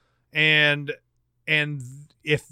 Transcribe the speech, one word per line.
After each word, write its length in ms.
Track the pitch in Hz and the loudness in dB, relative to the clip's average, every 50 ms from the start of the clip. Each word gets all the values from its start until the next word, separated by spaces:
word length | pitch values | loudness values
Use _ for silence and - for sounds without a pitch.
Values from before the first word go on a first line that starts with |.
| _ _ _ _ _ _ - | _ _ _ _ _ _ -2
And, 600 | 156 151 156 151 151 151 147 147 147 143 143 - - _ _ _ _ _ _ _ _ _ - | 0 2 4 4 4 4 2 2 0 -4 -8 -12 -12 _ _ _ _ _ _ _ _ _ -2
and 340 | 156 151 147 147 147 139 127 123 131 143 147 - _ _ _ | -2 -2 -2 -2 -6 -8 -10 -14 -16 -20 -20 -20 _ _ _
if, 200 | 151 151 135 - - | -2 -2 -2 -2 -6